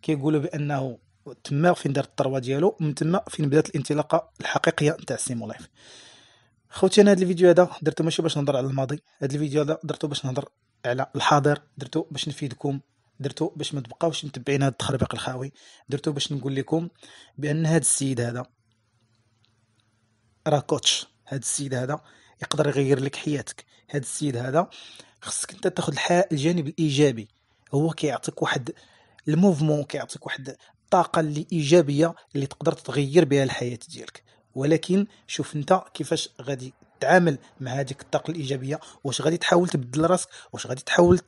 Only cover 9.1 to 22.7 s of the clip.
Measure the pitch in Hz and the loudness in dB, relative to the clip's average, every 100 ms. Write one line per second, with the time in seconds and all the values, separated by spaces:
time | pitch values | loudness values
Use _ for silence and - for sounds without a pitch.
9.1 | _ 139 147 151 143 147 156 156 - 160 | _ -4 -2 -2 0 -2 -4 -6 -6 -6
10.1 | 139 139 127 - _ _ _ - 127 - | -4 -4 -6 -8 _ _ _ -4 -4 -4
11.1 | 131 - 147 143 147 _ - 131 160 - | -2 2 4 4 0 _ -16 -6 -6 -6
12.1 | 143 - 143 143 - 143 139 _ _ _ | -8 -8 -8 -10 -6 -6 -6 _ _ _
13.1 | _ 139 - 160 151 143 143 117 - 170 | _ -10 -4 -6 -4 -8 -8 -10 -4 -2
14.1 | - 147 127 123 139 139 123 - 135 - | -2 -10 -10 -2 2 0 0 -6 -2 -2
15.1 | 117 - 127 139 _ - - _ 139 160 | -2 -8 -8 -10 _ -20 -20 _ -4 -4
16.1 | 143 - 143 131 135 131 160 170 _ - | -4 -4 -4 -4 -4 -2 -4 -4 _ -20
17.1 | - - - 147 151 160 165 131 - 139 | -20 -20 -8 -2 0 2 2 2 0 -2
18.1 | 123 120 120 123 _ _ _ _ _ _ | -2 -4 -6 -12 _ _ _ _ _ _
19.1 | _ _ _ _ _ _ _ _ _ _ | _ _ _ _ _ _ _ _ _ _
20.1 | _ _ _ - 143 - 147 - - - | _ _ _ 0 0 0 0 0 -2 -6
21.1 | _ _ 135 - - 139 127 127 151 _ | _ _ -8 -6 -6 -4 -4 -4 -6 _
22.1 | _ _ _ - 147 147 | _ _ _ -6 0 2